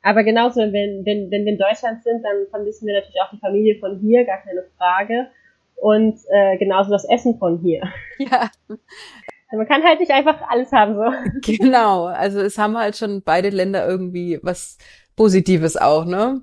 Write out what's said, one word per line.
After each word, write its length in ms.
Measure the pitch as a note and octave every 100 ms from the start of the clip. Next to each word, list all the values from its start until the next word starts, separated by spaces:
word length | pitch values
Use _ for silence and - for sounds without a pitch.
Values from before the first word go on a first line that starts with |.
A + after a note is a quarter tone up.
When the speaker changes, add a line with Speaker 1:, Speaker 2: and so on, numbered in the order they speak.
Speaker 1:
Aber 220 | D3 G3
genauso, 360 | G#3+ A3+ A#3+ B3
wenn, 440 | G#3+ G3+ G#3 G3
wenn, 260 | F#3+ G#3 F#3+
wenn 140 | G3+
wir 80 | G#3
in 60 | G#3
Deutschland 440 | G3 A3+ A#3+ A3+
sind, 200 | A#3 A#3
dann 240 | G#3+ G3+ G3
vermissen 360 | G#3+ G#3 A3 G#3+
wir 80 |
natürlich 260 | G3+ G3 F3+
auch 80 | G3
die 80 | G#3
Familie 380 | G3 G3+ G#3+ G#3
von 200 | G3 F#3+
hier, 240 | G#3+ A#3+
gar 160 | A#3+ F#3+
keine 220 | G3 F3+ F#3 _
Frage. 500 | F3+ F#3 G#3 A#3 B3+ _ _ _ _ -
Und, 420 | G#3+ G#3+ A3 G#3+ -
äh, 260 | G3+ G3 F#3+
genauso 320 | G3 F#3+ G3
das 140 | G3+ -
Essen 300 | A#3+ B3 A#3
von 200 | F3+ E3+
hier. 240 | F3 D#3+ F#3 - - -
Speaker 2:
Ja. 300 | C4+ B3 A#3 _ _ A3 _ - - - - _ _
Speaker 1:
Man 140 | A3 A3
kann 140 | C#4
halt 160 | E4 D#4
nicht 100 | F4
einfach 300 | C4+ D4 D4+ -
alles 240 | A#3+ B3+
haben, 220 | B3+ G#3+
so. 80 | G#3 A3+ C4 B3 C4+ A3+ A3
Speaker 2:
Genau, 480 | C4 B3+ G#3+ F#3+ E3+
also 340 | F3 G3 G3+
es 160 | G3+ G#3
haben 220 | G#3 A3+
halt 180 | G#3+ G#3
schon 260 | G#3+ G3+
beide 280 | F3 E3+ G3
Länder 360 | G3 F#3+ G3 G2
irgendwie 540 | F#3+ F#3 F3+ F3 D#3+
was 360 | F3+ F3+ - - - _ _
Positives 600 | - A3 F#3+ F#3+ F3+ D#3+ -
auch, 300 | C3+ D3+ E3
ne? 340 | F3+ A#3 C4